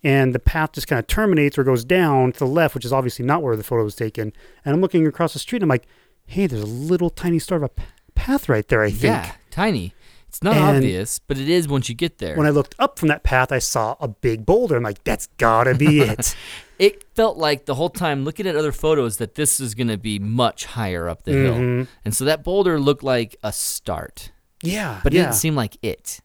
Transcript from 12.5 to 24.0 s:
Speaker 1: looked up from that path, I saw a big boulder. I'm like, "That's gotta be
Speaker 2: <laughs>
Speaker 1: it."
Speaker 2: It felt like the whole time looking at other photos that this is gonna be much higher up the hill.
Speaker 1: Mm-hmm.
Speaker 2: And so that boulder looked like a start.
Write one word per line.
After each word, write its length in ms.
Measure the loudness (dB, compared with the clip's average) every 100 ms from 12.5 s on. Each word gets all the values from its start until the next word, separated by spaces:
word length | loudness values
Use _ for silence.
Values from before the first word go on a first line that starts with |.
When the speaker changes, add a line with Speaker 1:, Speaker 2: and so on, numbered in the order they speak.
Speaker 1:
looked 220 | 2 0 -2
up 180 | -4 0
from 80 | -2
that 140 | 0
path, 280 | 2 2 2
I 60 | 0
saw 360 | -2 -2 -2 -4
a 80 | -8
big 380 | -4 -4 -2 2
boulder. 300 | 2 4 0
I'm 80 |
like, 200 | -2 -6
"That's 240 | -6 -6 -8 _
gotta 380 | 2 4 4 4
be 240 | 4 6
Speaker 2:
<laughs> 20 |
Speaker 1:
it." 340 | 4 0 -4 -6 -12 -18 -20 _
Speaker 2:
It 240 | 2 2 -10 0
felt 220 | 0 2
like 280 | -2 -2 -2
the 100 | -2
whole 140 | -2
time 340 | -2 -2 -2 -4
looking 220 | -4 -2
at 80 | 0
other 160 | -2
photos 460 | 0 2 2 2 -2
that 180 | -8 -2
this 240 | -2 0
is 160 | -4 -4
gonna 220 | -2 -2
be 200 | -4 -4
much 480 | -2 0 0 0 -12
higher 420 | -6 -4 -4 -4
up 160 | -6
the 100 | -2
hill. 200 | 2 2 0
Speaker 1:
Mm-hmm. 280 | 0 -2 -6 _ -6
Speaker 2:
And 100 | -2
so 100 | -2
that 180 | -2
boulder 360 | 0 2 2 4
looked 240 | 2 0
like 320 | 0 0 -2 -6
a 80 | -8
start. 800 | -6 -6 -8 -6 -8